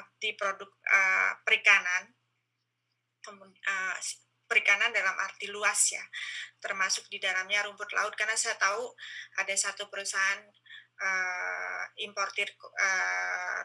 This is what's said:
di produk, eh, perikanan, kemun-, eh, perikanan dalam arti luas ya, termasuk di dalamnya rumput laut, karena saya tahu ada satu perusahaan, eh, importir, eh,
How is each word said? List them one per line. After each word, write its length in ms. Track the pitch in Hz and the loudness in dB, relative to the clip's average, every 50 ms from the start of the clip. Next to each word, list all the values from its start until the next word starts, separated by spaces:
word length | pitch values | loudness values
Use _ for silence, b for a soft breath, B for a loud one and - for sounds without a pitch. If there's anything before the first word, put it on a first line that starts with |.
| 196 - _ | -6 -10 _
di 160 | - - 214 | -8 -6 -6
produk, 400 | 208 - 202 196 196 196 196 - | -4 -2 -2 -4 -4 -4 -10 -18
eh, 600 | _ _ - - - 196 190 190 190 190 190 190 - - _ | _ _ 2 4 6 6 6 6 4 4 4 2 0 -2 _
perikanan, 640 | - 220 214 - 214 202 196 185 180 180 185 - - _ _ _ _ _ _ _ _ _ _ _ _ _ _ _ _ _ _ _ _ _ _ | 2 2 4 6 6 6 6 6 2 -2 -2 -4 -6 _ _ _ _ _ _ _ _ _ _ _ _ _ _ _ _ _ _ _ _ _ _
kemun-, 320 | - 208 202 196 190 190 | -20 -18 -18 -18 -20 -20
eh, 440 | 190 _ - 196 196 190 185 185 180 - - - - - _ _ _ _ _ - | -18 _ -4 -2 -2 -2 -2 -2 -4 -4 -6 -8 -8 -10 _ _ _ _ _ 2
perikanan 400 | - 208 - 202 202 202 220 233 | 2 4 6 6 4 4 4 2
dalam 240 | 233 208 185 190 196 196 | 2 2 0 0 0 -2
arti 320 | - 190 - - 202 202 | -4 -6 -8 -10 -10 -10
luas 400 | 202 - 104 - - - - - | -6 -2 0 2 4 4 4 2
ya, 80 | - - - B B B B B B B B B B _ - | 0 -2 -8 B B B B B B B B B B _ -6
termasuk 420 | 196 196 196 190 190 - - - - | -4 -2 0 0 0 0 -2 -4 -8
di 80 | 202 196 | -8 -4
dalamnya 400 | 202 190 185 185 185 196 208 208 202 202 | -2 0 0 0 0 0 0 0 0 -2
rumput 240 | - 196 208 202 | -4 -10 -8 -4
laut, 240 | - 190 196 214 - | -2 0 0 0 -2
karena 160 | - 214 220 226 226 | -2 -2 0 0 0
saya 160 | - 233 208 | 0 -2 0
tahu 320 | - 196 196 202 226 247 240 B B B B B B B B - | 2 2 2 2 0 -4 -6 B B B B B B B B -4
ada 160 | - 190 190 | -2 -2 0
satu 400 | 196 196 - 202 196 - 202 196 | 0 0 0 -2 -4 -6 -8 -8
perusahaan, 480 | - 196 202 - - 196 190 196 196 202 208 - - _ B B B B B B _ | -8 -8 -6 -4 0 2 2 2 2 0 -6 -12 -20 _ B B B B B B _
eh, 840 | - 196 190 190 190 185 185 180 180 180 185 180 180 185 180 185 180 185 - - - 208 202 | -4 -2 0 0 0 0 -2 -4 -4 -4 -4 -4 -4 -4 -6 -6 -6 -8 -8 -8 -8 -10 -6
importir, 400 | 196 202 196 196 - - 202 - - | -4 -4 -4 -4 -2 -4 -4 -4 -6
eh, 1000 | - - - - - 196 190 190 185 180 185 185 180 185 185 180 180 180 180 185 185 | -10 -16 -8 -2 0 2 2 2 2 0 0 0 -2 -2 -2 -2 -4 -4 -4 -4 -4